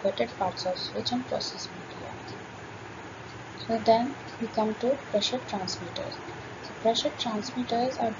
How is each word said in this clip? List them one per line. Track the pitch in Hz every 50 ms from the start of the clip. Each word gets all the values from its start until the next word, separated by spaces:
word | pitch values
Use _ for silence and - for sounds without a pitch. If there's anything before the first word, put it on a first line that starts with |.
| -
wetted | 196 196 - 233 226 - -
parts | 196 180 - - -
of | 185 185 -
switch | - - - 208 226 -
and | 247 247 254
process | - 254 - - - - - - - -
media. | - - - - - - - - - - - - - - - - - - - - - - - - - - - - - - - - - - - - - -
So | - 226 220 208
then | 226 226 226 240 277 262 - - - - -
we | 233 220
come | - 220 214 220 214
to | - - 247 277 262 - -
pressure | - 208 208 - 247 254 254 -
transmitters. | 214 202 185 185 - - 175 170 - - - - - - - - - - - - - - -
So | - - - 214
pressure | 226 233 - - 294 - -
transmitters | - 240 214 208 208 - - 254 247 - 233 233 247 262 262 -
are | 240 226 214 -